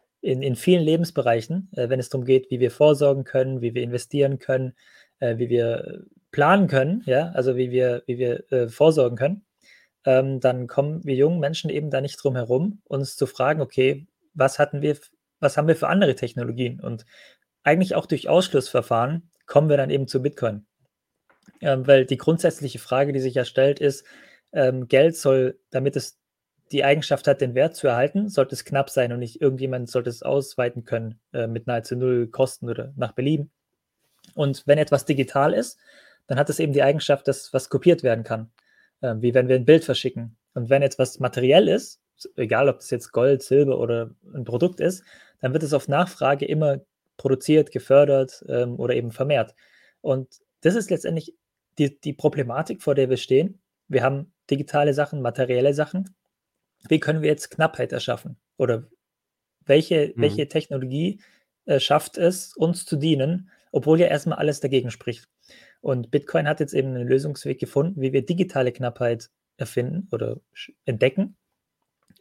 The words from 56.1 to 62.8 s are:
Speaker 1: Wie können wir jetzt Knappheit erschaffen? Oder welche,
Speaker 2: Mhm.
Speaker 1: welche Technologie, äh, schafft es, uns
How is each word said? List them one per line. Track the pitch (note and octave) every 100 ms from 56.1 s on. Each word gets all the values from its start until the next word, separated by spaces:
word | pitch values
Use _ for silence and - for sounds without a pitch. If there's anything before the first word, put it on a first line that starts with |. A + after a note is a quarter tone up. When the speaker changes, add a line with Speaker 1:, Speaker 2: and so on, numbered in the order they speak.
| _ _ _ _ _ _ _ -
Speaker 1:
Wie | D#3+
können | - D#3
wir | D3+
jetzt | D3 -
Knappheit | - D#3+ - B2+
erschaffen? | B2+ - A#2 - B2+ _ -
Oder | B2 A#2 - _ _ _ _ _ _ _ -
welche, | C#3+ D#3+ E3 D3 -
Speaker 2:
Mhm. |
Speaker 1:
welche | C#3+ G#2 C#3+
Technologie, | D#3+ - C#3 C3 C#3 F3 G#3 _ _ _ _ -
äh, | C#3
schafft | - D3+ - -
es, | F3 F#3 - -
uns | E3 F3